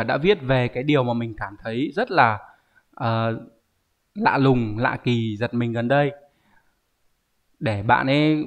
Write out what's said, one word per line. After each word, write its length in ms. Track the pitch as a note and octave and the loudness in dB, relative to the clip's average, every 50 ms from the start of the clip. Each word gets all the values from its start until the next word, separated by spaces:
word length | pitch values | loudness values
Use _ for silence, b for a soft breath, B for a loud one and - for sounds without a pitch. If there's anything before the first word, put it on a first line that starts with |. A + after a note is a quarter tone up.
| A2+ | 0
Đã 100 | A#2 C3+ | -2 -2
viết 220 | C#3+ D3 F#3+ G#3 F3 | 0 2 2 2 2
về 260 | C3 B2 C3 B2+ B2 A#2+ | 0 0 0 0 0 0
cái 140 | - B2 | -2 -2
điều 220 | C3+ D3+ D3+ C#3 B2+ | 0 0 2 2 2
mà 100 | A#2+ A#2 | 0 -2
mình 200 | A#2 A#2+ A#2 G#2+ | -2 -4 -6 -8
cảm 200 | - G#2+ G2 G2+ - | -10 -10 -10 -12 -12
thấy 300 | - A2+ A2+ A#2+ C#3+ - - | -10 -8 -6 -4 -6 -4 -4
rất 160 | F#3 B3 - | -4 -4 0
là, 280 | G#3 D#3 - - G#2+ G2 b b b b b b b b b b _ | 2 4 4 4 2 -2 b b b b b b b b b b _
ờ, 460 | - B2+ A#2 A2+ A2+ A2+ A2+ A2+ - - - - _ _ _ _ _ _ _ _ _ _ _ _ | -6 -2 -2 0 0 0 -2 -4 -6 -8 -14 -20 _ _ _ _ _ _ _ _ _ _ _ _
lạ 240 | G#3 G#3+ C3 F#2+ C#3 | -2 -2 0 2 4
lùng, 400 | C3+ C3+ C3 B2 A#2 G#2+ G#2 G#2+ | 4 4 4 4 2 -2 -2 -2
lạ 200 | B2 B2+ A#2 A#2+ - | -2 -2 -2 -2 -2
kỳ, 320 | B2+ A#2+ A#2 A2+ A2 G#2 | -2 0 0 -2 -4 -4
giật 180 | G#2 A#2 A#2 - | -4 -4 -4 -2
mình 180 | A#2+ A#2+ A#2 | -2 -2 -2
gần 160 | A2+ A#2 A#2 A#2+ | -2 -2 0 2
đây. 240 | C3+ C#3+ D3 C#3 C3 - - _ _ _ _ _ _ _ _ _ _ _ _ _ _ _ _ _ _ _ _ _ _ _ _ _ _ _ | 2 2 2 0 -2 -8 -16 _ _ _ _ _ _ _ _ _ _ _ _ _ _ _ _ _ _ _ _ _ _ _ _ _ _ _
Để 240 | E3 B2 G#2 G2+ | -4 -4 -2 -2
bạn 240 | G2+ A2+ B2 B2+ C3 | 2 2 2 4 4
ấy 380 | C3+ C#3 D3 D3+ D#3 D#3 D3+ D3+ | 2 2 2 4 2 2 0 -2